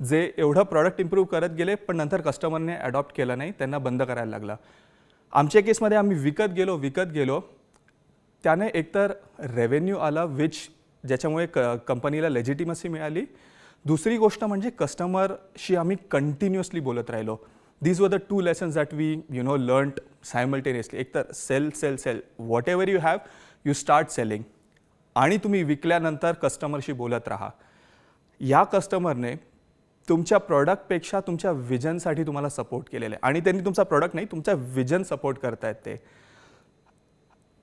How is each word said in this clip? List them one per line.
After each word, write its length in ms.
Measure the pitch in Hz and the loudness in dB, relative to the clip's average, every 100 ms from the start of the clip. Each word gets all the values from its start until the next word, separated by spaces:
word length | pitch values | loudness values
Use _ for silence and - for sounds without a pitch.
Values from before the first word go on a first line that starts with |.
| 123 | 0
जे 260 | 156 170 - | 2 2 2
एवढं 260 | 151 156 | 4 4
प्रॉडक्ट 360 | 202 156 170 - | 4 4 4 2
इम्प्रूव्ह 280 | 175 190 185 | 0 2 2
करत 220 | 165 170 | 2 0
गेले, 260 | 160 175 202 | 0 -2 -2
पण 200 | - 170 | -2 -2
नंतर 260 | 147 185 | 0 0
कस्टमरने 540 | 156 - 165 160 165 170 | -2 -2 -2 -2 -4 -4
अडॉप्ट 400 | 127 131 143 - | -2 -2 -2 -2
केलं 220 | 127 123 | -2 -2
नाही, 140 | 156 | -6
त्यांना 260 | 202 135 143 | -6 -4 -4
बंद 260 | 131 123 | -2 -2
करायला 280 | 127 120 113 | -2 -2 -6
लागलं. 240 | 107 104 107 - _ _ _ _ _ _ | -6 -8 -10 -14 _ _ _ _ _ _
आमच्या 320 | 135 147 214 | 2 4 6
केसमध्ये 340 | 208 220 214 214 | 6 4 4 4
आम्ही 200 | 202 170 | 4 2
विकत 340 | 139 147 214 180 | 0 0 0 0
गेलो, 200 | 185 170 | 0 0
विकत 360 | 139 180 185 | -2 -2 -2
गेलो. 280 | 151 131 147 - - _ _ _ _ _ _ _ _ | 0 0 0 -4 -16 _ _ _ _ _ _ _ _
त्याने 240 | 160 165 220 | 2 2 2
एकतर 400 | 170 160 196 202 202 - - | -2 0 0 0 -2 -14 -12
रेव्हेन्यू 580 | 143 120 117 143 180 196 | -6 0 2 2 0 0
आला, 280 | 156 156 170 | 0 0 -2
which, 460 | 135 160 - - _ _ _ 131 | 0 -2 -2 -14 _ _ _ -2
ज्याच्यामुळे 400 | 131 160 160 170 | -2 0 -2 0
क-, 120 | 147 | 0
कंपनीला 680 | 120 120 - 123 143 151 160 | 0 0 -2 -2 -2 0 0
लेजिटिमसी 580 | 127 120 147 165 165 175 | 0 0 -2 -4 -6 -8
मिळाली. 380 | 160 156 160 285 - - - - _ 147 | -6 -6 -6 -6 -10 -20 -20 -20 _ -2
दुसरी 320 | 156 220 226 | 0 2 4
गोष्ट 260 | 214 - | 4 2
म्हणजे 260 | 220 202 233 | -2 -2 -4
कस्टमरशी 1080 | - 147 - 175 185 190 190 - - - 180 | -4 -4 -4 -2 0 0 -2 -14 -14 -2 0
आम्ही 220 | 165 190 - | 0 -2 -2
कंटिन्युअसली 680 | 147 147 139 202 190 180 170 | 0 0 0 0 0 -2 -4
बोलत 300 | 135 120 117 | -4 -4 -4
राहिलो. 280 | 117 110 110 - _ _ _ 156 | -6 -6 -6 -10 _ _ _ 0
These 140 | 180 | 4
were 120 | 196 | 4
the 80 | 190 196 | 2 0
two 140 | 202 175 | 0 0
lessons 260 | 160 175 151 | 0 0 0
that 200 | 147 151 | -2 -2
we, 360 | 156 156 - 127 | -2 -2 -6 -4
you 100 | 127 | 0
know, 140 | 143 123 | 0 4
learned 300 | 131 139 139 - - - 120 | 4 2 -2 -12 -18 -6 -2
simultaneously. 600 | 127 139 135 123 113 - | 0 0 -2 -4 -4 -8
एक 200 | 131 160 | -4 -4
तर 60 | |
sell, 500 | - - - 139 151 | -4 -8 -2 0 0
sell, 240 | 147 147 131 | -2 -4 -2
sell. 520 | 131 113 - - 113 | -4 -6 -8 -12 -2
Whatever 340 | 117 120 180 190 | 0 2 0 2
you 120 | 190 | 2
have, 200 | 160 196 - - - _ - | 2 0 -4 -20 -20 _ -2
you 60 | - - | -2 4
start 200 | 151 - - | 4 4 -2
selling. 220 | 110 107 - _ _ _ _ _ _ 120 | -2 -4 -8 _ _ _ _ _ _ 2
आणि 220 | 139 202 | 4 4
तुम्ही 260 | 208 202 | 2 2
विकल्यानंतर 680 | 151 147 165 170 160 147 170 | 2 0 2 2 2 0 -2
कस्टमरशी 600 | 170 139 - 151 147 135 | 0 -2 -2 -4 -4 -6
बोलत 340 | 127 120 120 117 | -6 -4 -4 -4
राहा. 220 | 101 101 - _ _ _ _ _ _ _ - | -8 -8 -14 _ _ _ _ _ _ _ -8
या 240 | 131 143 | 2 4
कस्टमरने 720 | 196 196 - 185 175 123 120 151 - _ _ _ _ _ - | 4 2 0 0 0 -2 -4 -8 -14 _ _ _ _ _ 0
तुमच्या 280 | 170 165 208 | 0 4 2
प्रॉडक्टपेक्षा 840 | - 143 147 202 - 180 - 196 | 4 2 4 2 -2 -4 -2 -4
तुमच्या 320 | 190 170 190 | -4 -4 -2
व्हिजनसाठी 720 | 147 123 127 151 170 170 156 | -2 -2 -2 -2 -2 -2 -2
तुम्हाला 260 | 151 143 143 | -2 -4 -4
सपोर्ट 400 | - 120 123 - | -6 -6 -8 -8
केलेलं 240 | 120 113 107 | -8 -8 -2
आहे. 120 | 131 | 0
आणि 120 | 156 | 2
त्यांनी 260 | 180 185 185 | 2 2 0
तुमचा 180 | 180 | 2
प्रॉडक्ट 320 | 185 147 170 165 | 2 4 2 -2
नाही, 120 | 214 | -6
तुमचा 220 | 165 156 | -4 0
व्हिजन 500 | 170 123 131 127 175 | 0 0 -2 0 0
सपोर्ट 340 | 190 139 139 131 | -2 -4 -4 -4
करतायत 380 | 123 113 113 107 | -4 -4 -6 -6
ते. 260 | 107 107 - - - - - _ _ _ _ _ _ _ _ _ _ _ | -10 -12 -14 -20 -20 -20 -20 _ _ _ _ _ _ _ _ _ _ _